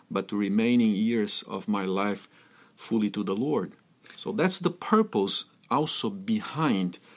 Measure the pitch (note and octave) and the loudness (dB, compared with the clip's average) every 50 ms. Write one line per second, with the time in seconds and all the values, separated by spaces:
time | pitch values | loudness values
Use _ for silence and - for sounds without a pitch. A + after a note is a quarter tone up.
0 | _ - - G2 F#2+ - G#2 G#2 G2+ G2 G2+ A2 A2+ A#2+ B2 A#2+ A2+ A2 G2+ G2 | _ -6 -4 -4 -4 -2 -2 0 0 2 2 2 4 4 4 4 4 4 2 2
1 | A2 A2+ A#2 A2+ G#2 G#2 - - - - - G2 - G#2+ G2+ G2+ F#2+ F#2+ F#2 G2 | 0 0 0 0 0 0 -2 -2 -4 -6 -8 -6 -4 -2 -2 -2 0 0 0 0
2 | G2+ G#2 G2+ - - - _ - - - _ - - - _ - - - A#2 A2+ | 0 -2 -2 -4 -8 -16 _ -20 -20 -20 _ -20 -20 -20 _ -16 -6 -2 0 0
3 | G#2+ G#2 - G#2+ G2 G2 G2 G#2+ C3 D3+ D3 A2 - - - - _ _ _ _ | 0 0 -2 -2 -4 -2 -2 -2 -2 0 -2 -2 -2 -4 -8 -16 _ _ _ _
4 | - - - - - - G2+ A#2 E3 F#3+ F#3+ - F#3 F3+ F3+ - - - G#3+ A3 | -20 -20 -18 -12 -8 -6 0 2 2 2 2 2 0 -2 -2 -4 -2 2 4 4
5 | A3 - - G#2 G2 G2 - - - - _ _ _ - A#2 B2+ A#2 - - - | 4 4 2 0 2 2 0 -2 -4 -6 _ _ _ -2 -2 0 0 0 0 -2
6 | - A2 G2 F#2+ F#2+ A2 A2 G#2 - - - D3+ D#3+ C#3 G#2+ F#2+ F#2 F2+ F2+ - | -2 -4 -6 -6 -2 -2 -2 -2 -2 -4 -4 -2 0 2 2 2 0 -2 -4 -6
7 | - - - | -16 -20 -20